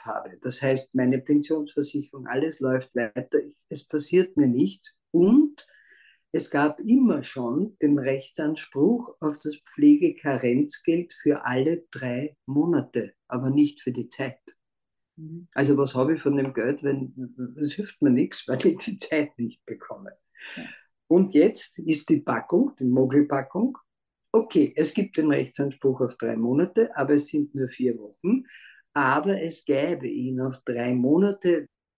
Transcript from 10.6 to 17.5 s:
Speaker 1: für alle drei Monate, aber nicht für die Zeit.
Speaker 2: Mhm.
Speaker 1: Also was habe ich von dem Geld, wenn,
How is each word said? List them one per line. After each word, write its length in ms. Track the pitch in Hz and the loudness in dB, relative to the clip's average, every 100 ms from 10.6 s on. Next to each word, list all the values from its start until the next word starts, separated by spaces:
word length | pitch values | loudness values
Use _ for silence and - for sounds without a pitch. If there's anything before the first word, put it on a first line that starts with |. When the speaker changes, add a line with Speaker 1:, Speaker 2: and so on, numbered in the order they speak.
| 147 - - 165 175 | 0 -4 -2 -2 -2
Speaker 1:
für 320 | - 160 - | -4 -2 0
alle 400 | - 123 143 170 - | -2 -2 0 -2 -6
drei 460 | 139 127 123 147 - - | -10 -6 -6 -8 -10 -6
Monate, 680 | 139 170 160 131 120 104 _ - | 0 2 0 0 -4 -6 _ -10
aber 240 | 123 131 | -6 -2
nicht 320 | 139 147 - | 2 0 0
für 100 | - | -8
die 160 | 123 120 | -6 -8
Zeit. 320 | - 135 - - - _ _ _ _ _ - | -8 -8 -10 -20 -20 _ _ _ _ _ -20
Speaker 2:
Mhm. 320 | 156 170 175 | -16 -16 -10
Speaker 1:
Also 240 | - 143 143 | -2 2 2
was 180 | 139 | 2
habe 200 | 127 135 | 0 0
ich 80 | 160 | 0
von 140 | 143 139 | 0 0
dem 180 | 135 | -2
Geld, 280 | 131 113 147 | -2 -4 -2
wenn, 520 | 139 135 131 - 123 127 123 | -4 -4 -6 -12 -14 -12 -12